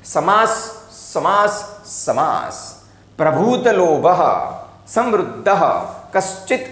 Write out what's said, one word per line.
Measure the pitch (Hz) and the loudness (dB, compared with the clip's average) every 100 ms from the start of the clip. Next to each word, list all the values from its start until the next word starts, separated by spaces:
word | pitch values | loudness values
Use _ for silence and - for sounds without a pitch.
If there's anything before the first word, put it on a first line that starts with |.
સમાસ, | - 160 160 208 220 - - - - - - | -2 -2 2 4 4 0 -6 -14 -18 -14 -6
સમાસ, | 170 156 202 208 208 - - - | -2 2 2 2 -2 -10 -16 -10
સમાસ. | - - 123 156 95 58 - - - - - - - | -6 -2 0 0 -2 -4 -10 -14 -16 -20 -20 -20 0
પ્રભૂત | 156 139 214 247 160 | 0 2 2 2 2
લોભ | - 175 147 160 180 143 92 - - - - - | 4 4 4 4 4 2 0 -4 -8 -16 -20 -4
સમૃદ્ધ | 220 247 208 - - 202 165 151 - - - - | -2 0 0 -2 -2 0 4 2 0 -4 -14 -4
કશ્ચિત | 190 185 - - 247 - | -2 -2 -6 -4 -4 -4